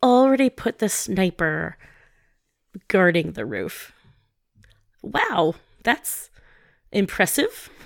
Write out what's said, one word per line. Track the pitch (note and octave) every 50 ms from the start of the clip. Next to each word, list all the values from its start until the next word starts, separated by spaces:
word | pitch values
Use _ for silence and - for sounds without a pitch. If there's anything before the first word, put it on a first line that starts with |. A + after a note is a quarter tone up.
already | - B3 B3 B3 C4 C4+ C4+ C4 C4+ B3
put | - - - A3+ - -
the | A3 G3+
sniper | - - - - - F#3 F#3+ F3+ - - F3 D#3 D3+ D#3 E3 - - - - - _ _ _ _ _ _ _ _ _ _ _ _ _ _ _ _ - F#3+ -
guarding | - - F#3+ F#3 F3 E3+ E3+ D#3+ E3 -
the | A#2 G#2+
roof. | - G#2+ F#2+ - - - - - - _ _ _ _ _ _ _ _ _ _ _ _ _ _ _ _ _ _ _ _ _ _
Wow, | - G#3 - - G#4+ G#4+ A#3 F#3+ E3 D#3 E3+ - _ _ _ _ -
that's | A3+ B3 - - - - - - - _ _ _ _ _ _ _ _ _ _ _ _
impressive. | - G#3 G3 F3+ - - F#3+ - - - D#4 A#4 - - - - - - -